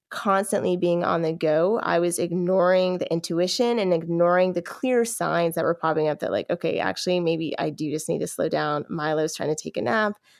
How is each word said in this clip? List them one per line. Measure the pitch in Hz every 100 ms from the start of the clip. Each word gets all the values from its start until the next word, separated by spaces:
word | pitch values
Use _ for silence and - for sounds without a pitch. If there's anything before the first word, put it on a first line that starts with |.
| -
constantly | - 214 196 202 208 180 180
being | 175 170
on | 175 170
the | 160
go, | 165 156 156 180 226
I | - 170
was | 175 170
ignoring | 170 170 175 185 180 185 185 180
the | -
intuition | 170 - 165 180 - 240 240
and | 190
ignoring | 170 165 170 175 180 185
the | 175
clear | 170 - 254 247
signs | 233 - 170 165 170
that | 165
were | 160
popping | 170 160 156 156
up | 147
that, | -
like, | 98 -
"Okay, | 175 165 -
actually, | 185 185 - 180
maybe | 170 165 165 -
I | 156
do | 147 156
just | 151 -
need | 160
to | 165
slow | - 160
down. | 156 151 147 147
Milo's | 165 156 156 156 -
trying | 147
to | 151
take | 165 -
a |
nap. | 220 226 214 208 _